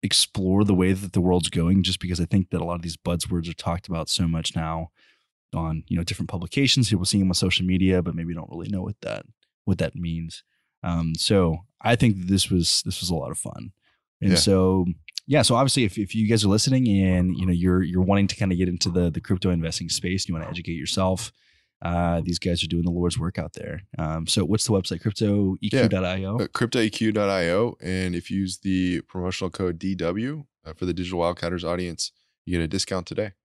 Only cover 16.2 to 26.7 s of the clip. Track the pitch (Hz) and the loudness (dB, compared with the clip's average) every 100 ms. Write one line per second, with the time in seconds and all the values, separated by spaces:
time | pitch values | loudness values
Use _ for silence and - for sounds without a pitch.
16.2 | 107 113 101 104 - 131 127 98 95 90 | 2 4 6 4 4 2 4 4 4 4
17.2 | 90 87 92 87 92 90 85 90 92 101 | 2 0 0 2 4 4 2 2 4 4
18.2 | 98 - 98 90 92 90 - 87 87 82 | 2 0 -2 0 0 0 -2 2 0 -2
19.2 | - 92 95 87 82 - 85 - 90 95 | -2 0 0 0 -2 -6 -6 -6 -4 -4
20.2 | - 82 82 87 82 82 - - 92 92 | -4 -6 -6 -10 -8 -8 -6 0 0 0
21.2 | - _ _ _ _ _ 85 87 87 85 | -4 _ _ _ _ _ -4 0 0 0
22.2 | 87 85 92 85 80 85 85 87 87 82 | -2 -4 -2 -2 0 0 0 0 0 0
23.2 | 82 90 80 - - 73 - - 78 80 | -4 -6 -10 -10 -12 -12 -12 -6 -4 -4
24.2 | 82 - 82 107 - 101 92 85 110 - | -2 0 0 0 2 0 0 -4 -4 -2
25.2 | 107 101 98 95 104 135 117 95 90 95 | 0 2 2 0 -2 2 2 2 -2 -4
26.2 | 95 113 101 - 117 | -4 -4 -4 -2 0